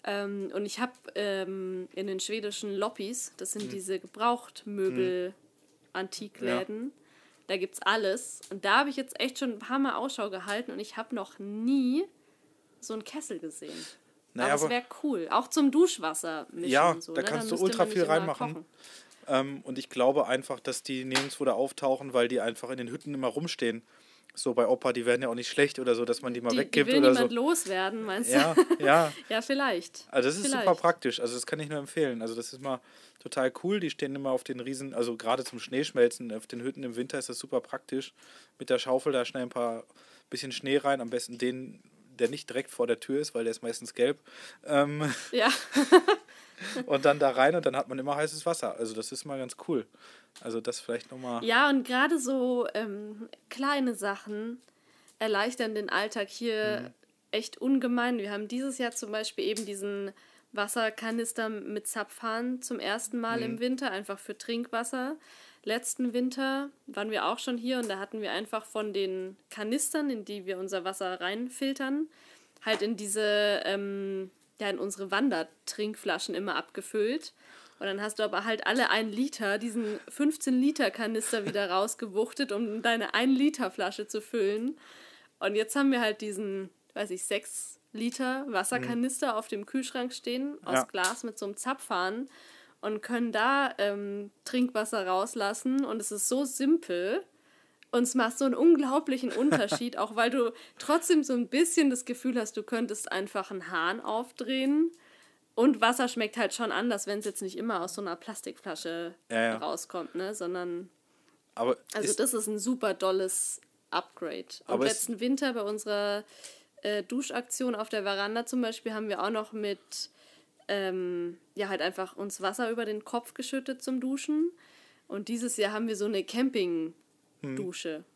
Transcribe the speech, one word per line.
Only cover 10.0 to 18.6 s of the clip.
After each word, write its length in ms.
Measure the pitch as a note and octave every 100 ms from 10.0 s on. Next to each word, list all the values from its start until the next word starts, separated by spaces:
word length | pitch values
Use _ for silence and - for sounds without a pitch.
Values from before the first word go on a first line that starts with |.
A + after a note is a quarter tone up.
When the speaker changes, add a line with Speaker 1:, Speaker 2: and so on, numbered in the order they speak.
| C4 C4 G#3
Speaker 1:
gehalten 420 | F#3 F#3 G#3 B3
und 80 | G3
ich 160 | G#3+ -
hab 160 | A3
noch 260 | A#3 G3 -
nie 680 | G3+ G#3+ A#3 C#4 B3 C#4+ G4 _ _ _ _ _ _ _
so 140 | -
einen 100 | A3
Kessel 360 | G#3+ D4+ - E3
gesehen. 360 | D#3+ - D#3 E3 D#3 - _ _ _
Speaker 2:
Naja, 160 | - F#3+
Speaker 1:
Aber 60 | C#3+
es 60 | D#3
Speaker 2:
aber 40 |
Speaker 1:
wär 120 | A#3+ - -
cool. 260 | D4 A3 E3
Auch 160 | D#3+ -
zum 240 | - C#4
Duschwasser 760 | C#4 F4 - D#3+ D#3 E3 D#3+ -
mischen 180 | E3+ E3+
Speaker 2:
Ja, 220 | C3+ E3+
Speaker 1:
und 100 | E3+
so, 120 | E3 E3
Speaker 2:
da 60 |
Speaker 1:
ne? 60 | -
Speaker 2:
kannst 160 | A#3+ A3
Speaker 1:
Dann 80 | -
Speaker 2:
du 60 |
Speaker 1:
müsste 0 |
Speaker 2:
ultra 200 | F#3 - F3+
Speaker 1:
man 20 |
Speaker 2:
viel 100 | G#3
Speaker 1:
nicht 40 | D#3+
immer 80 | D#3+
Speaker 2:
reinmachen. 340 | F3+ C#3 D3
Speaker 1:
kochen. 120 | D#3+